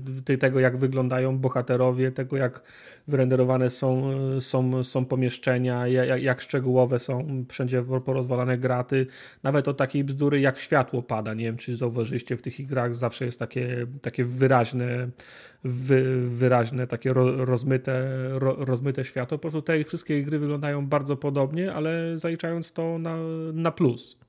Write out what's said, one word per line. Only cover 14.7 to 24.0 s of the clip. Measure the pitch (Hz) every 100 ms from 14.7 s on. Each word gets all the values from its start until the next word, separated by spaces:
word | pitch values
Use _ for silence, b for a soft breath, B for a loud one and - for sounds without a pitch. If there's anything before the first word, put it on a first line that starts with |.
| 127 123 123 123 - B B B B
wy-, | 131 123 131 131 131 127 123
wyraźne, | 120 127 123 113 127 123
takie | 117 131
ro-, | 127 127 135 127
rozmyte, | 123 131 131 131 131 135 131 131 131
ro-, | 135 135 131
rozmyte | 123 139 131 127
światło. | 131 123 151
Po |
prostu | 165 156
te | 151 160
wszystkie | 151 170 - 147
gry | 143 151
wyglądają | 147 147 147 143 139
bardzo | 147 139 135
podobnie, | 147 139 135 165 190
ale | 156 156 165 165 165
zaliczając | 165 165 165 170 165
to | - 165 165
na, | 165 165 160 160 160
na | 160 165
plus. | 156 147 120